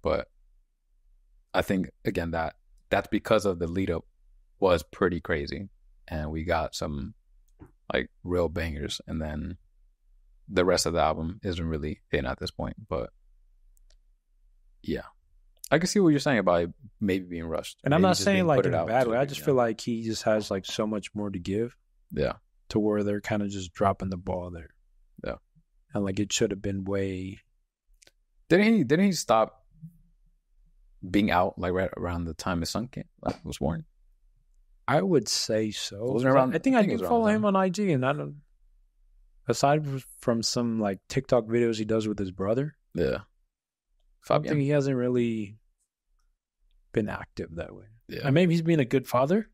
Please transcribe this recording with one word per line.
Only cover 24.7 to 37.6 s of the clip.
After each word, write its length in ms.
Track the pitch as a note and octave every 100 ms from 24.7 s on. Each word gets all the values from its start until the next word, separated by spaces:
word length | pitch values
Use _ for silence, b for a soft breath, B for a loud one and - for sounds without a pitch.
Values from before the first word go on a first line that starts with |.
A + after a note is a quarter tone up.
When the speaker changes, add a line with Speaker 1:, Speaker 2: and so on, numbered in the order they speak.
| _ _ _ _ -
Speaker 1:
Yeah. 120 | - - _ _ _ _ _
Speaker 2:
And, 120 | G#2
like, 160 | G2 G2
it 120 | G2+
should 180 | - A2
have 100 | G2
been 220 | G2+ G2
way 560 | F#2+ G2 G2 F#2 F#2+ G#2 _ _ _ _ _ _ - _ _ _ _
Speaker 1:
Didn't 260 | F3 G#3
he, 100 | A3+
didn't 220 | B2 D#3 G3+
he 60 |
stop 540 | D#3+ - A2+ A2 _ _ _ - _ _ _ _ _ _ _ _ _ _ _ F#2+
being 240 | G2+ G#2
out, 260 | F2 F#2+ -
like, 140 | F2+
right 180 | F2+ F#2+ -
around 280 | F2 E2+ E2+
the 80 |
time 260 | D#2 - F2
his 100 | E2
son 160 | G2+ C3
came, 220 | - - _
like, 240 | - -
was 140 | - -
born? 280 | C#2 E2 D#3+ _ _ _ _ _ _ _ _ _ -
Speaker 2:
I 160 | D3
would 240 | F#3+ D#3 G#2
say 440 | - - A2 A2
so. 240 | - - G2+
Speaker 1:
Wasn't 80 | A#2+
it 20 |
Speaker 2:
'Cause 100 | A#2 C3
I, 20 |
Speaker 1:
around, 260 | C3+ B2+
Speaker 2:
I 40 | E3
think 180 | C4+ B3+
Speaker 1:
I 20 |
Speaker 2:
I 40 |
Speaker 1:
think 100 | G3+
it 40 | A3+
Speaker 2:
do 20 |
Speaker 1:
was 20 |
around 60 | -
Speaker 2:
follow 140 | A#3+ G#3+
Speaker 1:
the 60 |
Speaker 2:
him 100 | G#3+
Speaker 1:
time. 40 | G#3
Speaker 2:
on 100 |
I 120 | G3